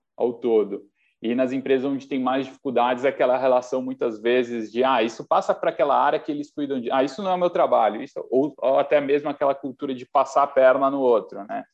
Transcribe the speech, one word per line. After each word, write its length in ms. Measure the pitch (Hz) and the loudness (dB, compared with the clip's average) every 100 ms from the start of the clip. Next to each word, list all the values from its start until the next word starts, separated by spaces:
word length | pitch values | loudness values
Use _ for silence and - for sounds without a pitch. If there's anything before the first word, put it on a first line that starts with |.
| _ - | _ -4
ao 160 | 117 | -4
todo. 480 | 120 123 110 98 98 - _ _ _ | -2 2 2 2 -4 -14 _ _ _
E 120 | 113 | -4
nas 180 | 120 127 | -2 -2
empresas 320 | 135 131 131 135 | -2 0 0 0
onde 160 | 139 - | -6 -6
tem 140 | 135 | -4
mais 260 | 127 135 135 | -2 -2 -6
dificuldades, 580 | - 139 120 120 127 | -8 -4 0 0 0
aquela 320 | 135 135 131 127 | -2 0 0 2
relação 420 | 131 127 123 131 | 2 2 0 -6
muitas 380 | 127 131 127 107 | -6 -4 -4 -2
vezes 500 | 117 127 120 120 107 | 0 2 0 -4 -6
de, 140 | 113 | 0
"Ah, 180 | 131 131 | 2 2
isso 240 | 117 - - | 0 -4 -2
passa 280 | 175 196 | 0 0
pra 160 | 190 170 | -2 -2
aquela 260 | - 147 123 | 0 2 2
área 220 | 139 151 | 2 0
que 100 | - | -4
eles 220 | 147 147 | -8 -8
cuidam 280 | - 143 135 | -8 -6 -4
de, 100 | 120 | -2
ah, 120 | 135 | 0
isso 200 | 143 - | 0 -2
não 100 | 190 | -4
é 40 | 180 | 0
meu 140 | 175 | 0
trabalho", 520 | 175 139 120 110 107 | 2 2 4 2 0
isso, 220 | 131 - - | -10 -12 -2
ou, 240 | 127 147 - | 0 0 -2
ou 200 | 123 139 | 0 2
até 220 | 139 147 | 2 0
mesmo 280 | 139 143 147 | 2 -2 -2
aquela 260 | 139 139 | -2 -2
cultura 400 | 139 139 120 139 | -2 -6 -10 -8
de 100 | 127 123 | -8 -2
passar 360 | 143 135 147 | 0 2 2
a 20 | 139 | 2
perna 420 | 131 131 135 139 | 4 4 6 2
no 100 | 139 | 0
outro, 440 | 131 113 - 101 101 | 2 2 0 -14 -10
né? 160 | 104 - | -12 -12